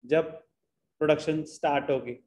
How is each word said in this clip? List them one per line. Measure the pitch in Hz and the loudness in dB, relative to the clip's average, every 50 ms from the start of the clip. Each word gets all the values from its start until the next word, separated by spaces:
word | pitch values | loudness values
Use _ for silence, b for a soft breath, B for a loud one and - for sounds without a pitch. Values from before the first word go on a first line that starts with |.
| _ | _
जब | 120 147 160 160 - - - _ _ _ _ _ _ _ _ _ _ _ _ | 2 2 2 2 0 -6 -16 _ _ _ _ _ _ _ _ _ _ _ _
production | 156 151 151 151 - - 156 156 151 | 4 4 4 4 2 -2 -2 -2 -4
start | - - - - 160 143 143 139 143 | -6 -10 -2 -2 0 0 0 0 0
होगी। | 139 131 120 120 123 123 _ | -2 -2 -2 -6 -12 -14 _